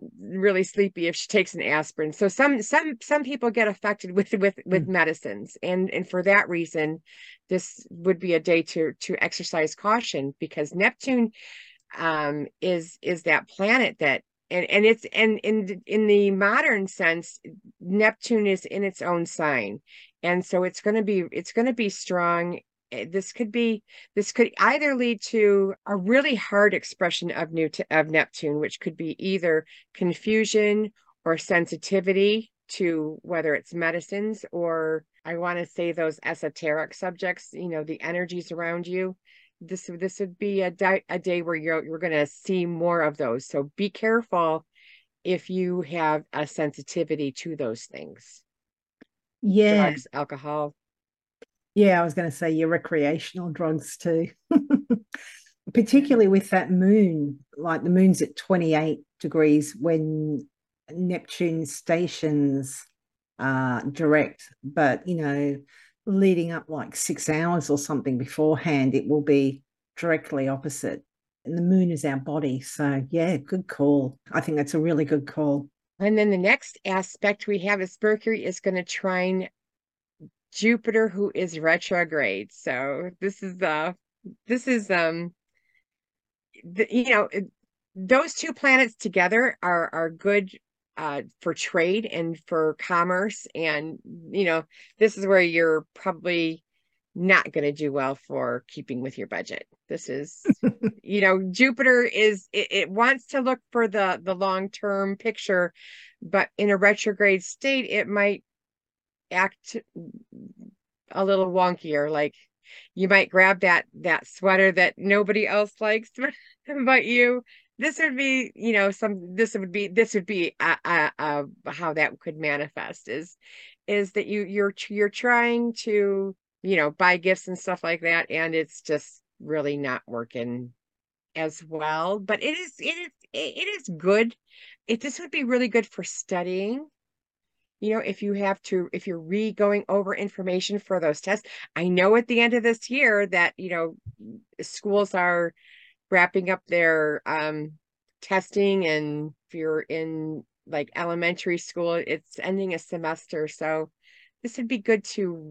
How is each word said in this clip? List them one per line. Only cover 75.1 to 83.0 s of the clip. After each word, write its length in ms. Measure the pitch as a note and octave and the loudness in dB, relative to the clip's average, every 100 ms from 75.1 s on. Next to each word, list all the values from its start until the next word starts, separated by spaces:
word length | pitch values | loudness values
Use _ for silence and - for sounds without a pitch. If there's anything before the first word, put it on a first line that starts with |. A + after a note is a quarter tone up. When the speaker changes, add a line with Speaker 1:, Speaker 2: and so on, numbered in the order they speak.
| D3+ C3 | 0 -2
Speaker 2:
call. 440 | - D3 C#3+ C#3+ _ _ - | -2 0 0 -4 _ _ -2
Speaker 1:
And 200 | G3+ G#3+ | 2 4
then 120 | G#3 | 4
the 60 | F#3 | 4
next 420 | F#3+ C#4 - - | 2 0 -2 -10
aspect 640 | G3+ F#3+ F#3 - G3+ G#3 - | -4 -4 -4 -4 -2 -2 -4
we 140 | G3+ | -2
have 200 | F#3+ G3+ | -2 -2
is 160 | F#3 - | -4 -2
Mercury 420 | G#3+ G#3+ A3+ G#3+ | 0 0 -2 -4
is 160 | E3 F#3 | -4 -4
gonna 240 | G3 F#3 | -4 -4
trine 640 | F3+ - F#3+ F#3 F#3 F#3 F#3 _ _ _ _ _ _ _ D3+ _ _ | -4 -6 -2 0 0 -2 -4 _ _ _ _ _ _ _ -20 _ _
Jupiter, 540 | - G#3+ A#3 A3+ A3 A3 | -2 2 2 0 0 0
who 240 | F#3 G3+ | -2 -4
is 240 | - F3+ D#3+ | -4 -6 -2
retrograde. 920 | D#3+ F3 - F3+ E3+ D#3 A2+ G2 G#2 | 0 0 0 -2 0 -2 -2 -2 -8
So 580 | - D#3 B2+ C3+ C#3 | -10 -6 -4 -4 -6